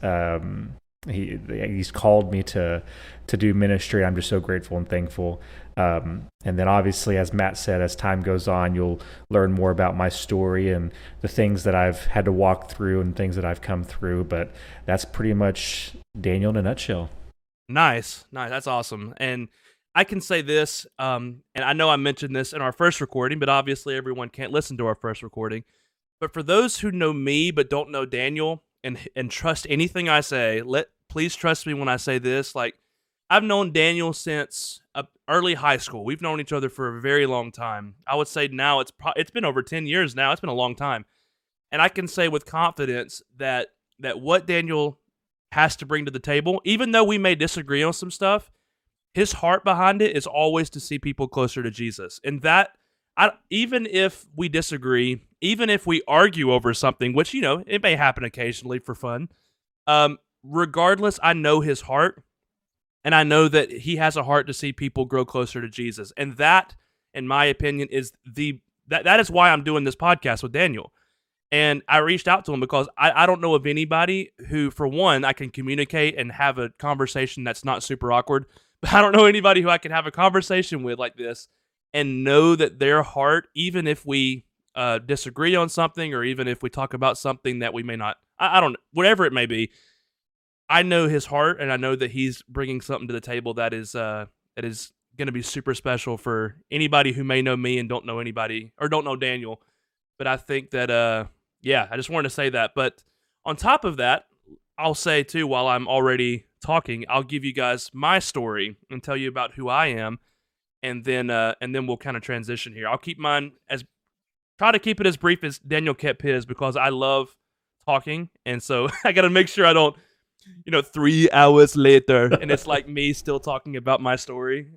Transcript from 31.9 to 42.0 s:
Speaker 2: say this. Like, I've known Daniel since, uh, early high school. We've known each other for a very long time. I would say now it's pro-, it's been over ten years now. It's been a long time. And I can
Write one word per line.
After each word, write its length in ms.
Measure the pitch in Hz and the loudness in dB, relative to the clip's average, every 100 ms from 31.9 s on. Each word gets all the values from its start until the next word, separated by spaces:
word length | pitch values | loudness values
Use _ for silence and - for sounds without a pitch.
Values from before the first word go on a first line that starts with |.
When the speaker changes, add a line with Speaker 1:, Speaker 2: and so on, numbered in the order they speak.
| 123 | -2
Speaker 2:
say 220 | - 127 | -2 -2
this. 360 | 127 135 135 | 0 -2 -4
Like, 200 | 135 120 - _ _ _ _ - | -4 -6 -8 _ _ _ _ 0
I've 140 | 190 | 2
known 300 | 214 202 190 | 2 0 0
Daniel 400 | 160 160 170 165 | 2 2 2 -2
since, 680 | 156 165 151 - - - - _ | -4 -6 -6 -6 -10 -12 -14 _
uh, 100 | - - _ - | -14 -14 _ -2
early 260 | 170 180 | 0 2
high 220 | 156 147 135 | 0 2 0
school. 280 | - 113 | -2 -10
We've 180 | 107 156 | -8 -6
known 180 | 165 156 | -6 -6
each 120 | 143 | -6
other 160 | 147 135 | -4 -4
for 260 | - 127 117 | -6 -8 -4
a 40 | |
very 260 | 135 143 139 | 0 2 2
long 260 | 123 117 | 0 -4
time. 420 | - 117 104 104 101 - | -8 -10 -10 -12 -14 -4
I 100 | 143 | -2
would 120 | 147 | -2
say 200 | 156 143 | -4 -4
now 320 | 131 143 139 | -2 0 0
it's 100 | 127 | -2
pro-, 220 | - 156 - | -6 -6 -4
it's 140 | 160 | -4
been 140 | 240 | -4
over 180 | 170 131 | -2 -2
ten 240 | - 165 151 | -4 -6 -2
years 280 | 175 160 | 0 0
now. 180 | 127 135 | 0 0
It's 80 | 160 | 0
been 100 | 160 | -4
a 40 | |
long 200 | 123 123 | -4 -4
time. 300 | 120 143 117 104 _ _ _ _ _ _ | -4 -6 -6 -8 _ _ _ _ _ _
And 100 | 151 | 0
I 80 | 180 | 0
can 200 | 190 | 0